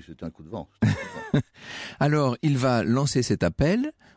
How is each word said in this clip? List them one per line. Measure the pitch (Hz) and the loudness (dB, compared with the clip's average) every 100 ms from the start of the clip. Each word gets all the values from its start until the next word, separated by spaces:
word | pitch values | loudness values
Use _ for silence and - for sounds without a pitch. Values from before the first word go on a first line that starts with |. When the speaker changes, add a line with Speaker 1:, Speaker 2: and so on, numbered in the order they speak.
| 78 | -10
Speaker 1:
c'était | 80 85 | -14 -14
un | |
coup | - | -14
de | 78 | -14
vent. | 104 - _ | -14 -14 _
C'était | 110 | 0
un | 98 | 0
coup | - - - 143 | -4 -12 -2 -2
de | |
vent. | - - - | -2 -8 -16
Speaker 2:
<laughs> | - - - | -14 -12 -2
Alors, | 147 151 139 120 | 0 2 0 0
il | 156 135 | 0 2
va | 131 120 | 2 2
lancer | 92 123 139 135 | 4 2 2 0
cet | 120 101 | 0 0
appel. | 87 - 143 214 294 - _ | 0 2 2 2 -2 -6 _